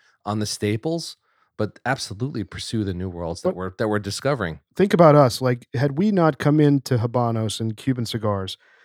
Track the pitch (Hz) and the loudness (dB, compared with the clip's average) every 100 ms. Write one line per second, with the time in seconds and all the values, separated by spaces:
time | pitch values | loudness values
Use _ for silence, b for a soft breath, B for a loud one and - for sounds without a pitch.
0 | _ _ 104 107 104 - 104 107 160 165 | _ _ -6 -4 -4 -4 -4 -2 -4 -6
1 | - - _ _ _ - 107 - 120 135 | -8 -16 _ _ _ -8 -8 -6 -4 -4
2 | - 101 131 120 92 98 - 113 98 87 | -6 -8 -8 -8 -10 -10 -6 -4 -4 -4
3 | 92 85 85 - 180 90 92 - 110 104 | -8 -6 -8 -4 -4 -4 -8 -4 -2 -2
4 | 101 - 135 135 87 80 _ - 196 185 | -4 -4 -4 -2 -4 -8 _ 0 2 8
5 | 160 147 127 - 127 123 - 127 143 139 | 8 8 6 2 -2 -2 -4 -2 -2 0
6 | 214 196 160 139 147 151 147 143 - 123 | 0 2 2 2 2 4 4 4 2 -2
7 | 117 123 117 113 110 - 113 104 - 123 | 0 0 0 -2 -4 -4 -6 -4 -4 -4
8 | 113 113 107 98 92 - b b | -4 -4 -2 -2 -6 -12 b b